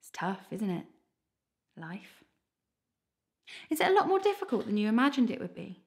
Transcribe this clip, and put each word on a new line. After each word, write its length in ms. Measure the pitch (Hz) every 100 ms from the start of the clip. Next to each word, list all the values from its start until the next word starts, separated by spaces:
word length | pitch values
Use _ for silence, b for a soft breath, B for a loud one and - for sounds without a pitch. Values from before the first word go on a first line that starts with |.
It's 100 | -
tough, 340 | - 175 190 -
isn't 200 | 180 208
it? 160 | 175 - _ _ _ _ _ _ _ _ -
Life. 480 | 165 185 - - _ _ _ _ _ _ _ _ _ _ _ _ - B B
Is 100 | 311
it 80 | -
a 40 |
lot 160 | 381 311
more 120 | 381
difficult 460 | 392 392 - 220 226
than 100 | 208
you 120 | 214
imagined 420 | 220 269 269 233
it 100 | -
would 140 | 180
be? 300 | - - 185